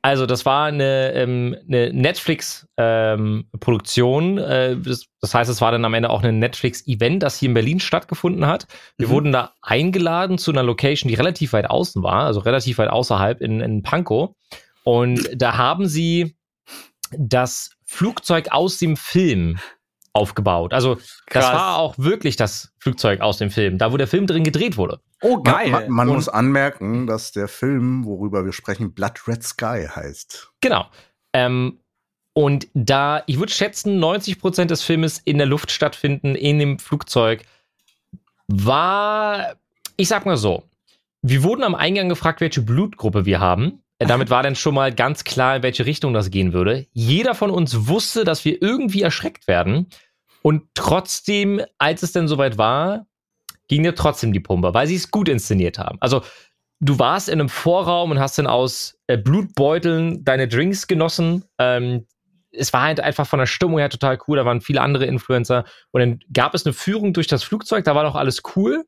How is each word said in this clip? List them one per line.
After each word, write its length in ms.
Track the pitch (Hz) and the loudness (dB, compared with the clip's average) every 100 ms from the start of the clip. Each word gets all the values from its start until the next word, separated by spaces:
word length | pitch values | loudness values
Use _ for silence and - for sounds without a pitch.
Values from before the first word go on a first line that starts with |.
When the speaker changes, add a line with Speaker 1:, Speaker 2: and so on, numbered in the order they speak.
Speaker 1:
Also, 220 | 135 139 | 2 0
das 220 | 123 123 - | 0 0 0
war 200 | 139 151 | 0 0
eine, 460 | 147 135 135 131 | 0 0 0 0
ähm, 420 | 127 123 123 123 123 - | 0 -2 0 -2 -6 -2
eine 260 | 123 120 | 0 0
Netflix, 760 | 131 135 180 - 156 - - _ - | 2 0 0 -4 -4 -6 -12 _ -2
ähm, 720 | 117 113 110 107 107 107 - - | 0 2 0 0 -2 -4 -6 -4
Produktion. 800 | - 113 - - 123 139 170 196 | 0 0 0 2 2 2 0 -2
Äh, 380 | 143 131 127 127 | 0 0 0 -2
das, 260 | 127 123 - _ | -4 -8 -10 _
das 140 | 107 | -2
heißt, 160 | 120 117 | 0 0
es 100 | 110 | 2
war 120 | 117 | 2
dann 120 | 117 | 2
am 80 | 113 | 0
Ende 160 | 113 117 | 0 0
auch 120 | 110 | 2
ein 160 | 117 110 | 2 2
Netflix-Event, 880 | 117 - 127 - - 110 117 190 | 0 -2 -4 -4 -6 0 2 2
das 120 | 147 - | -2 0
hier 80 | 131 | 2
in 60 | |
Berlin 260 | 117 113 180 | 2 2 0
stattgefunden 680 | - 170 - 165 175 180 147 | 0 -2 -2 -4 -2 0 0
hat. 220 | 175 - - - - | 0 -6 -20 -20 -6
Wir 100 | 113 | 2
Speaker 2:
Mhm. 40 | |
Speaker 1:
wurden 200 | 135 147 | 2 4
da 200 | 127 120 _ | 0 -2 _
eingeladen 760 | - 117 170 185 170 170 190 185 | 0 2 2 2 0 0 0 0
zu 140 | - | 0
einer 100 | 139 | 2
Location, 460 | 123 113 139 147 135 | 0 2 0 0 0
die 80 | 113 | 0
relativ 360 | 160 170 147 | 0 0 0
weit 140 | 110 - | 0 2
außen 360 | - 180 98 | 0 0 -2
war, 200 | 92 92 | 0 0
also 140 | 143 104 | 0 0
relativ 400 | 110 131 120 117 | 0 0 0 0
weit 100 | 107 | 0
außerhalb 500 | 117 131 98 98 120 | 0 0 2 2 0
in, 200 | - 110 | -2 -2
in 220 | 117 107 | -2 -2
Pankow. 540 | - 170 175 110 180 _ _ - _ _ | 0 -2 0 0 0 _ _ -20 _ _
Und 440 | - 120 123 123 - | 2 2 2 0 -2
da 220 | 120 123 113 | -2 0 2
haben 320 | 127 170 196 | 0 2 0
sie 480 | 151 165 170 165 _ _ _ _ - - _ - | 0 0 0 -2 _ _ _ _ -20 -20 _ -12
das 600 | 156 123 123 127 - - _ | -6 0 0 0 -6 -12 _
Flugzeug 680 | - - 202 226 - 170 - | -16 -2 -2 -2 -2 -2 2
aus 260 | 143 185 - | 0 0 0
dem 180 | 165 151 | 0 0
Film 600 | - 175 180 101 85 90 - - _ _ _ | 0 2 2 2 0 -2 -10 -20 _ _ _
aufgebaut. 600 | 107 101 - 101 87 87 | 0 0 0 2 2 0
Also, 220 | 131 127 | 0 0
das 100 | 120 - - - | -2 -6 -20 -2
Speaker 2:
Krass. 260 | 127 131 | 2 4
Speaker 1:
war 240 | 151 190 165 | 2 0 0
auch 220 | 156 - | -2 0
wirklich 380 | 139 214 147 - | -2 0 -2 -2
das 360 | 107 - - _ | -2 -4 -16 _
Flugzeug 420 | 139 - 113 98 | -4 0 0 2
aus 160 | 110 98 | 0 0
dem 140 | 104 | -2
Film, 260 | 113 101 92 | 0 0 0
da 160 | 113 | 0
wo 60 | 135 | 0
der 80 | 131 | 0
Film 200 | 180 196 | 0 0
drin 180 | 165 | 2
gedreht 340 | 156 151 226 117 | 2 0 -2 -2
wurde. 220 | 90 - _ _ | -4 -6 _ _
Speaker 2:
Oh, 220 | 240 240 | 0 2
geil. 280 | 131 151 214 | 2 2 2
Speaker 3:
Man, 120 | - | 0
man, 80 | 110 | 0
man 160 | 117 123 | 0 2
Speaker 1:
Und 60 | 139 | 2
Speaker 3:
muss 120 | 156 | 0
anmerken, 760 | 107 127 139 139 139 98 117 123 | 0 2 2 0 -2 -4 -4 -2
dass 260 | 110 - | -4 -6
der 160 | 104 101 | -6 -6
Film, 560 | - 127 135 123 131 110 | -4 -2 0 0 -2 -4
worüber 380 | 95 104 98 92 | -6 -4 -2 -4
wir 60 | |
sprechen, 420 | - - 98 104 | -6 -8 -6 -6
Blood 340 | - 101 - - | -4 -6 -6 -8
Red 140 | 117 | -6
Sky 440 | - - 113 117 76 | -8 -6 -6 -6 -8
heißt. 580 | - 71 - - - - _ | -10 -14 -14 -18 -20 -20 _
Speaker 1:
Genau. 240 | 254 104 - - _ _ _ | 0 0 -4 -16 _ _ _
Ähm, 460 | 131 127 127 127 - _ _ _ _ _ | 0 2 0 -2 -6 _ _ _ _ _
und 360 | - 143 143 - | 0 2 0 -2
da, 520 | 139 113 139 143 151 - | -2 2 2 2 -2 -2
ich 120 | 131 | -2
würd 120 | 196 | -2
schätzen, 480 | - 196 - 208 196 | -2 -2 -2 -2 2
neunzig 400 | 160 196 196 185 | 2 0 -4 -4
Prozent 320 | 190 185 170 | -2 0 0
des 120 | 165 | 0
Filmes 360 | - 165 160 - | 0 0 0 -2
in 180 | - 147 | -2 2
der 100 | 139 | 2
Luft 240 | 147 - | 0 -2
stattfinden, 640 | - 147 - 147 139 139 | -2 -2 0 -2 0 -2
in 240 | 135 143 147 | 0 2 2
dem 200 | 143 135 | 2 -2
Flugzeug, 640 | - 147 - 127 113 113 - _ _ _ _ _ _ - _ _ - | -4 -6 0 2 2 0 -8 _ _ _ _ _ _ -20 _ _ -2
war, 1080 | 98 104 139 180 202 208 214 214 202 - - _ _ - - | 0 2 2 2 0 -2 -2 -2 -4 -8 -10 _ _ -12 -2
ich 120 | 185 | 0
sag 180 | 208 202 | 0 0
mal 100 | 147 | 0
so, 280 | 104 80 _ _ _ _ _ _ | 0 -2 _ _ _ _ _ _
wir 200 | 123 135 | 2 4
wurden 220 | 160 269 | 4 2
am 100 | 233 | 0
Eingang 340 | 170 165 196 185 | 2 0 0 0
gefragt, 320 | 170 165 156 | 0 -2 0
welche 220 | 165 - | -2 0
Blutgruppe 640 | 110 127 208 - 110 104 | 0 2 0 -2 0 0
wir 160 | 95 90 | 2 2
haben. 420 | 92 90 147 - _ _ | 2 2 0 -4 _ _
Äh, 80 | 120 | 0
damit 240 | 120 123 | 2 2
war 120 | 127 | 2
dann 120 | 139 131 | 2 0
schon 180 | 156 | 0
mal 180 | 139 135 | 2 0
ganz 300 | 117 123 151 | 0 0 -2
klar, 320 | - - 127 135 | -6 0 2 2
in 60 | |
welche 240 | 127 120 123 | -2 -2 -2
Richtung 260 | 147 143 | -2 0
das 160 | 113 95 | 0 0
gehen 220 | 95 92 | 0 2
würde. 340 | 87 92 131 135 | 2 0 0 -4
Jeder 420 | 120 113 165 247 | -2 2 2 2
von 160 | 220 208 | 0 -2
uns 380 | 180 147 117 110 | 0 0 0 0
wusste, 360 | 202 - 226 | 0 0 -2
dass 200 | 190 156 | 0 0
wir 160 | 151 - | -2 0
irgendwie 400 | 196 262 254 196 | 0 0 -2 0
erschreckt 460 | 180 - - - - | -2 -2 -8 -6 0
werden. 400 | 87 87 135 180 - _ _ _ _ | 2 2 0 -2 -10 _ _ _ _
Und 220 | 151 151 - | 0 0 -2
trotzdem, 840 | - - 175 185 - - 208 202 202 - _ | -4 0 0 0 -8 -2 0 0 0 -4 _
als 240 | 143 165 | -2 0
es 100 | 170 | -2
dann 160 | 180 160 | 0 0
soweit 300 | 143 135 110 | 2 0 2
war, 480 | 110 135 175 214 208 _ _ _ - _ _ | 0 2 -2 -4 -10 _ _ _ -20 _ _
ging 140 | 147 | 2
dir 120 | 165 175 | 2 2
trotzdem 360 | - - 113 | -2 0 0
die 60 | 98 | -2
Pumpe, 340 | - 92 90 | 0 0 2
weil 120 | 101 147 | 2 0
sie 80 | |
es 160 | 180 - | -2 -2
gut 180 | 214 175 | -2 0
inszeniert 500 | 123 - 98 85 - | 0 0 0 0 -2
haben. 200 | - - | -10 -4
Also, 220 | 104 131 - - _ _ _ _ | 0 0 -2 -20 _ _ _ _
du 200 | 143 135 | 0 2
warst 280 | 127 185 - | 2 2 0
in 120 | 160 | -2
einem 80 | 139 | -2
Vorraum 640 | - 165 180 170 175 175 | -2 0 2 2 0 0
und 80 | 139 | 0
hast 180 | 139 - | 0 0
dann 80 | 139 | 0
aus, 500 | 120 127 - - _ - | 2 0 -4 -12 _ -2
äh, 80 | 117 | 0
Blutbeuteln 1080 | 107 180 190 - 139 165 170 165 165 170 | 2 0 0 0 2 2 0 0 -2 -2
deine 220 | 139 131 127 | 0 0 0
Drinks 400 | 117 175 196 - | 0 0 -2 -2
genossen. 580 | 170 160 - 165 175 - - | 0 0 0 0 0 -6 -2
Ähm, 480 | 127 123 123 123 113 _ _ _ _ | 0 2 0 -4 -6 _ _ _ _
es 200 | 113 131 | -8 -2
war 100 | 127 | 0
halt 180 | 147 156 | 0 0
einfach 260 | 139 147 143 | -2 -2 -2
von 140 | 143 | 0
der 60 | 123 | 0
Stimmung 320 | - 180 160 | 0 0 2
her 100 | 143 | 0
total 280 | 120 139 127 - | 0 -2 -2 0
cool. 80 | 147 | 0
Da 80 | 123 | 2
waren 140 | 120 | 0
viele 200 | - 135 | 0 0
andere 220 | 135 139 131 | 2 2 0
Influencer. 580 | 123 - 127 110 123 - - _ | -2 0 0 2 0 -2 -16 _
Und 100 | 127 | 0
dann 200 | 123 117 _ | 0 0 _
gab 220 | 127 139 | 0 2
es 100 | 135 | 0
eine 80 | 156 | -2
Führung 380 | - - 214 208 | -4 -4 -2 0
durch 140 | 175 156 | 0 0
das 160 | 139 | -2
Flugzeug. 420 | - - - 220 | -2 -6 -2 0
Da 100 | 160 143 | 2 2
war 80 | |
doch 100 | 151 | 0
alles 280 | 143 139 - - | 0 -2 -2 -4
cool. 300 | 190 214 302 | 0 0 -2